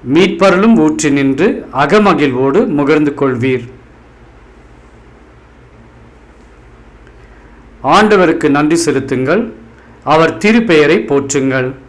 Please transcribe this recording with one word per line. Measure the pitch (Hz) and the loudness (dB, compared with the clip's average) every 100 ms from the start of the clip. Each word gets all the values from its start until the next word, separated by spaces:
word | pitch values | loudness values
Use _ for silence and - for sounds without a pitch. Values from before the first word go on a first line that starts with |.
| 127 | 0
மீட்பருளும் | 151 190 - 190 180 220 220 156 | 0 0 2 2 2 2 4 2
ஊற்றினின்று | 151 160 139 139 131 196 - - 131 | 0 -2 0 0 0 -2 -2 -8 -4
அகமகிழ்வோடு | 147 208 202 151 143 123 135 139 - 143 | 0 2 2 0 0 0 0 0 0 -2
முகர்ந்து | 143 151 147 139 | 0 0 0 -2
கொள்வீர். | 139 123 127 127 - - - - - - - - - - - - - - - - - - - - - - - - - - - - - - - - - - - - - - - - - - 131 180 | -4 -2 -2 -4 -6 -20 -20 -20 -20 -20 -20 -20 -20 -20 -20 -20 -20 -20 -20 -20 -20 -20 -20 -20 -20 -20 -20 -20 -20 -20 -20 -20 -20 -20 -20 -20 -20 -20 -20 -20 -20 -20 -20 -20 -20 -10 0 2
ஆண்டவருக்கு | 220 202 175 170 151 139 | 2 2 2 0 0 0
நன்றி | 151 165 156 | 0 0 0
செலுத்துங்கள், | 131 - 127 131 185 233 - - - - - - 156 | -4 -4 -4 -2 -2 -4 -12 -20 -20 -20 -14 -2 0
அவர் | 160 - | 0 0
திருப்பெயரை | 208 226 226 160 147 190 226 | 0 0 2 2 4 0 0
போற்றுங்கள். | 139 139 147 135 131 127 131 | -2 -2 -4 -2 -2 -4 -8